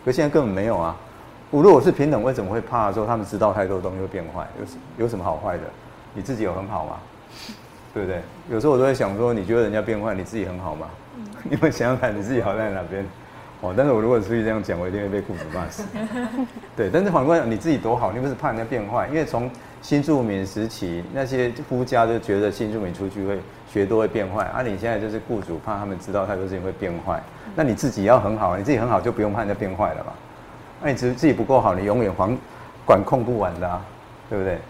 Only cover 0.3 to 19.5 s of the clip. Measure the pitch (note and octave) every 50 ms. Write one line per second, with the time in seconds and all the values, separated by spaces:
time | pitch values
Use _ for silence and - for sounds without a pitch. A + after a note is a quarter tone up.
0.3 | C#3+ D#3+ C#3+ A2 F#2+ F#2+ G2+ A#2 A2 F2+ E2 E2 E2+ - - - - - - -
1.3 | - - - - - C#3+ D3+ G3+ F3 C3+ A#2+ F3+ D#3 - C#3 D3+ D3 A2+ G#2+ B2+
2.3 | C3 A#2 G2+ F#2 G#2 A#2 G2+ - B2+ A#2+ A2 G2+ G2 A2 G#2+ G#2+ A#2 A2+ G#2 G2
3.3 | G#2+ G2+ A2 G#2+ F#2+ G#2 G2 F#2 G2 F#2 F2+ F#2+ F#2 F#2 F#2+ F#2 - F#2 E2+ D#2+
4.3 | E2 F2+ D2+ - - - G#2 - - - - - - - A2+ A#2+ A#2 G2 F2 F2+
5.3 | D#2+ D#2 F2+ G2+ F2 F2 E2+ - - - - - - - - - - G#2 F#2 -
6.3 | C3 G#2+ A2 F#2 E2+ F#2 G2 G2 A2 E2+ D#2 D#2 D#2+ D#2+ - - - - - -
7.3 | - - - - - - - - - - - - - A2 G2+ F2+ F#2 F2 E2+ -
8.3 | - - - - B2 A2 A2+ D3+ C#3 B2 B2+ C3+ C3+ A#2+ A#2+ G2 G2 G2+ A#2+ A#2+
9.3 | A#2+ A2 F#2+ F2 A2+ A#2+ A#2 G#2 G#2 G#2+ G#2 A#2 A2 G#2 G#2 A2+ G2+ F#2+ F#2 -
10.3 | A2 A2+ F#2+ F#2 F2+ F2+ F#2 E2 D#2 D2+ D#2+ D#2 D#2+ - - - - - A3 -
11.3 | - - - - C#3 - - D#3 - - A#2+ A#2+ C3 B2+ - A#2+ G#2+ G#2 G2 G#2+
12.3 | C3+ B2 G#2+ G#2 G2 A2 A2 G#2+ G2 F#2+ F2+ D#2+ F#2 G2 G2 F#2+ - - - -
13.3 | - - - - - - - F2+ F#2 A2 C3+ D3 B2+ G#2+ G#2+ A#2 B2+ A#2 G2+ F#2
14.3 | A#2 A#2 G#2+ A2 A2 A2 G2 - G2 E2+ F2 F#2 F#2 G#2 G2+ G2 F#2+ G2+ F#2+ -
15.3 | G2+ E2 D#2 D#2 D#2 F2+ F#2 F#2+ - - G#3 G3+ - G#3+ A3 A3+ G#3+ B3 B3 A3
16.3 | A3 B3+ B3+ A#3 - A3+ - - - - A2+ F#2+ - E3 G3 G3+ E3+ D#3 B2+ C#3+
17.3 | E3+ E3+ C3+ A2+ A2+ G#2 - E3 D3+ A#2+ - A#2 A#2 A#2+ A#2 - G2+ A#2+ B2+ C#3
18.3 | C3 - - C#3+ A#2 A2 A2+ A2+ C#3 A#2 G#2 G2+ A2+ A#2+ F#2+ - D3 D#3+ D3+ -
19.3 | - A#2+ A#2+ B2+